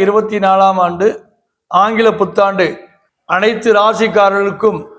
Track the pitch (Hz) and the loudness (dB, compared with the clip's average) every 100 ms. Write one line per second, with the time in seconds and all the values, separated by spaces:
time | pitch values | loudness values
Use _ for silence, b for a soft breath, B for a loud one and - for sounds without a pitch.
0 | 190 214 208 214 190 190 190 185 175 175 | 0 0 -2 -2 0 2 2 2 -2 0
1 | 202 - _ _ _ _ _ 180 208 220 | -2 -2 _ _ _ _ _ -2 0 2
2 | 226 - 185 208 196 196 170 113 - _ | 0 0 -2 0 0 0 -4 -4 -18 _
3 | _ _ - 180 214 220 233 208 214 220 | _ _ -4 -2 0 0 0 2 2 0
4 | 220 190 196 196 202 - 214 - - | 0 2 2 0 -4 -2 -2 -2 -12